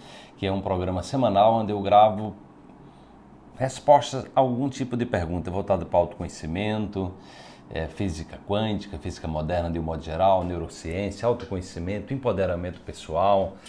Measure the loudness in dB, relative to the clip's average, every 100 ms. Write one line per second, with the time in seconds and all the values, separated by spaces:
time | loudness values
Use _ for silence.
0 | -20 -20 -20 -6 -2 -2 0 0 0 -2
1 | -2 0 4 6 6 6 0 -2 6 8
2 | 8 6 -6 -10 -18 -20 -20 -20 -20 -20
3 | -20 -20 -20 -20 -16 -6 -6 0 6 6
4 | 6 -6 -2 2 2 2 -2 -4 -4 -2
5 | 0 0 0 -4 -4 -2 0 0 2 2
6 | 2 0 -10 -8 -6 -4 -2 -2 -4 -4
7 | -6 -8 -18 -20 -20 -20 -10 -6 -6 -4
8 | -4 -4 -8 -12 -4 -2 0 -2 -6 -10
9 | -10 -8 -6 -4 -2 -2 -2 -2 -4 -6
10 | -6 2 4 4 0 -4 -8 -10 -8 -6
11 | -6 -4 -2 -2 -4 -8 -8 -8 -6 -6
12 | -6 -4 -2 0 0 -2 -6 -10 -14 -14
13 | -6 0 4 4 2 -6